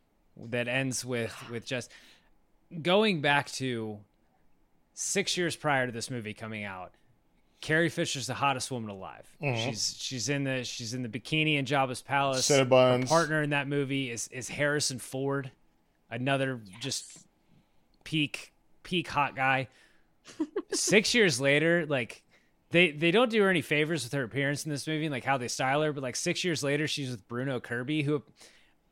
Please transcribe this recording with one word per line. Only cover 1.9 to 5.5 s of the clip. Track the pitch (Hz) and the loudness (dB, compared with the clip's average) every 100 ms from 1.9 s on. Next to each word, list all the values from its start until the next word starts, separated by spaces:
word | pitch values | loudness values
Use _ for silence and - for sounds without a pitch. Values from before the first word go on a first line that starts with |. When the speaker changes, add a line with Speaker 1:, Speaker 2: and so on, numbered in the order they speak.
| - - - _ _ _ _ - 175 | -14 -20 -20 _ _ _ _ -16 -4
Speaker 1:
going | 151 190 220 170 | 2 4 4 4
back | 143 143 - | 4 4 2
to | - 131 117 110 107 104 _ _ _ _ _ _ _ _ - | -4 -4 -4 -6 -10 -16 _ _ _ _ _ _ _ _ -8
six | - 196 190 - | -4 -2 0 0
years | 170 | -2